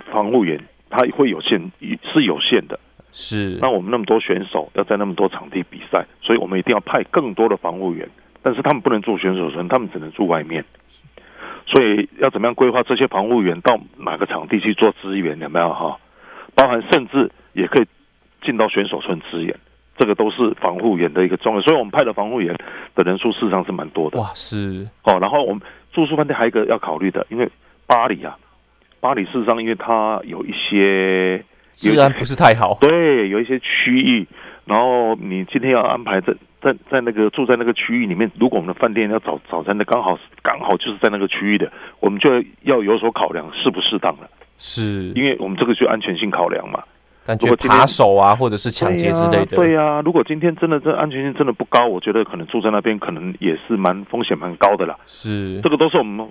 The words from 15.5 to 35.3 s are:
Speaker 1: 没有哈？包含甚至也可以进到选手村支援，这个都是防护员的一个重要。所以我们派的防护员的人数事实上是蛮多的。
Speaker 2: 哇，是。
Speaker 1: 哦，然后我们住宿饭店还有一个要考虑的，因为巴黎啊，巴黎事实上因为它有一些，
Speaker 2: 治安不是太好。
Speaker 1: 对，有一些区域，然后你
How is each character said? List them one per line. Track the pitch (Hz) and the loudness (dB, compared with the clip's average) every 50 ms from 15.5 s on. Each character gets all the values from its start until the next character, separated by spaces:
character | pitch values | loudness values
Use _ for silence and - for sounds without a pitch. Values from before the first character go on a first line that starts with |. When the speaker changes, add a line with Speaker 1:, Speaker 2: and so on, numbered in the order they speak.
Speaker 1:
没 | 76 85 | -2 0
有 | 85 85 | 0 0
哈？ | 80 - 82 80 76 - _ _ _ _ - - - - - - _ | -2 -4 -6 -6 -6 -8 _ _ _ _ -20 -20 -20 -20 -20 -2 _
包 | - 135 | 4 4
含 | 131 123 113 107 - | 4 4 0 0 2
甚 | - 156 127 107 | 2 2 2 2
至 | - 139 123 - - _ _ _ - | 0 0 0 0 -2 _ _ _ -4
也 | - 92 | -4 0
可 | 85 - 135 113 | 2 4 4 4
以 | - _ _ _ _ _ _ _ _ _ _ - | 2 _ _ _ _ _ _ _ _ _ _ -6
进 | - 123 | -4 0
到 | 110 110 104 | 0 0 0
选 | - - 101 | 0 -2 -2
手 | 104 - 76 | -2 -4 -8
村 | - - 92 82 - - | -6 -6 -6 -6 -8 -8
支 | - 85 82 | -8 -6 -4
援， | 85 - - _ _ _ _ _ _ _ - | -6 -6 -8 _ _ _ _ _ _ _ 0
这 | 131 | 2
个 | 107 101 | 2 2
都 | - 113 107 | 2 0 0
是 | - - 123 107 - - | 0 0 0 0 0 0
防 | - 92 87 | -2 -2 -2
护 | 92 107 117 104 | 0 0 0 2
员 | 85 85 82 73 | 2 0 0 2
的 | 87 92 | 2 0
一 | 90 | 2
个 | 90 90 | 0 0
重 | - 120 110 | -2 0 0
要。 | 101 92 | 2 4
所 | 147 160 | 4 4
以 | |
我 | 147 117 | 2 2
们 | 104 | -2
派 | 95 151 139 | 0 0 0
的 | 117 104 | 0 0
防 | 107 101 107 | -4 -4 -4
护 | 120 123 | -4 -4
员 | 120 110 87 - - - - - - - - | -4 -4 -4 -8 -12 -16 -18 -18 -18 -6 -2
的 | - 92 | 0 0
人 | 87 92 95 | 0 0 0
数 | - 120 104 | 0 -2 -2
事 | - | -2
实 | 123 107 | -2 -2
上 | 92 95 87 | 0 -2 -2
是 | - 95 | -2 -6
蛮 | 85 76 76 | -6 -8 -6
多 | - 85 80 78 | -4 -4 -4 -2
的。 | - 117 | -2 -4
Speaker 2:
哇， | 110 104 - | -6 -6 -8
是。 | - - - 110 104 101 98 95 92 98 110 - _ - | -10 -10 -8 -6 -6 -6 -6 -8 -10 -12 -14 -16 _ 0
Speaker 1:
哦， | 113 98 92 | 2 2 2
然 | 92 101 | 2 0
后 | 123 147 143 | 0 0 0
我 | - 101 | -2 -4
们 | 107 - - - - _ _ - | -6 -10 -16 -20 -20 _ _ -2
住 | - 160 | -2 0
宿 | 143 156 | 0 0
饭 | 156 151 | 0 -2
店 | 147 143 - | -2 -2 -2
还 | 117 | 0
有 | 117 | 0
一 | - | 0
个 | 113 107 | 0 0
要 | - 113 110 | 0 0 -2
考 | - - 78 78 | -2 -6 -4 -2
虑 | 92 95 | -2 -2
的， | 90 - - - | -2 -4 -6 -6
因 | 110 117 | -4 -4
为 | 123 - - _ _ _ _ _ _ | -4 -4 -4 _ _ _ _ _ _
巴 | - 131 120 117 | 2 2 2 2
黎 | 127 107 78 78 | 0 -2 -4 -8
啊， | 78 - - _ _ _ _ _ _ _ _ _ _ _ _ | -12 -16 -16 _ _ _ _ _ _ _ _ _ _ _ _
巴 | - 127 135 | -4 -2 -2
黎 | - 190 | -2 -2
事 | 165 - | -4 -4
实 | 131 117 | -2 0
上 | 104 117 113 | 0 0 0
因 | 113 | 0
为 | 113 113 | -4 -4
它 | 98 - - 117 110 107 110 110 101 - | -4 -2 0 0 0 0 0 -2 -4 -6
有 | - 82 87 - | -8 -10 -10 -8
一 | - 98 | -8 -8
些， | - - - 104 101 98 98 98 95 95 95 92 92 92 92 92 92 - _ _ _ _ _ _ | -6 -4 -2 2 2 4 4 4 2 0 0 0 0 0 0 -2 -4 -6 _ _ _ _ _ _
Speaker 2:
治 | - - 104 107 147 | -2 0 2 6 6
安 | 139 139 135 | 6 4 4
不 | - 135 | 0 -4
是 | 123 135 | -6 0
太 | 127 139 127 110 | 4 6 6 6
好。 | 117 110 92 98 - | 6 4 0 2 4
Speaker 1:
对， | - 143 160 170 170 156 139 123 107 98 | 4 4 6 6 4 4 4 2 2 0
有 | 98 107 | 0 -2
一 | 117 | -2
些 | 113 131 127 | -2 -2 -4
区 | - - - - - 120 123 127 | -4 -2 -2 -2 0 2 2 2
域， | 135 - 123 113 90 - - - - - - - _ | 4 4 2 2 0 -4 -10 -20 -20 -20 -20 -12 _
然 | - 104 110 | 0 2 2
后 | 120 127 123 123 120 113 113 | 2 2 2 2 2 0 -2
你 | 107 - 101 | -4 -4 -6